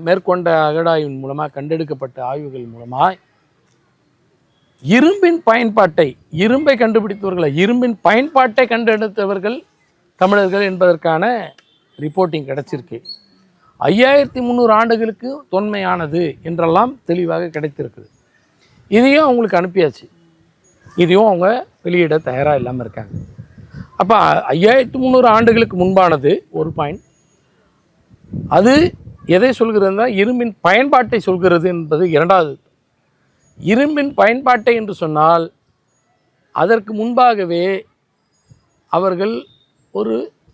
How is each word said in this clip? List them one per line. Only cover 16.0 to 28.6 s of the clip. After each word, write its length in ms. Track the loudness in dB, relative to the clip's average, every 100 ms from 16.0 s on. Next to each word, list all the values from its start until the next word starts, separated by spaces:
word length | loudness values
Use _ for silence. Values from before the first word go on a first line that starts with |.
| -4 -4 -4 -6 -10
என்றெல்லாம் 420 | -4 0 0 0 -4 -6
தெளிவாக 380 | -4 -2 -4 -6 -8
கிடைத்திருக்குது. 540 | -10 -8 -12 -12 -20 _ _ _ _ _ _ _ _
இதையும் 340 | 2 4 4 2
அவங்களுக்கு 320 | 2 0 0
அனுப்பியாச்சு. 460 | 0 0 0 -2 -20 _ _ _ _ _ _ _ -14 -2
இதையும் 260 | 2 4 4
அவங்க 180 | 2 0 -2 -6 _ -4
வெளியிட 320 | -2 0 0 -2
தயாரா 260 | -4 -2 -2
இல்லாம 280 | -4 -8 -10
இருக்காங்க. 280 | -12 -14 -14 -14 -20 -20 -20 -20 -20 -20 -4
அப்ப 120 | 0 2 2 0 -2 2
ஐயாயிரத்தி 440 | 4 4 2 -2
முந்நூறு 260 | 0 4 4 4
ஆண்டுகளுக்கு 420 | 4 2 0 0
முன்பானது 500 | 2 4 4 2 0 -2 -4 -6
ஒரு 120 | -6 -6
பாயிண்ட். 240 | -8 -8 _ _ _ _ _ _ _ _ _ _ _ _ -14 -12 0
அது 160 | 4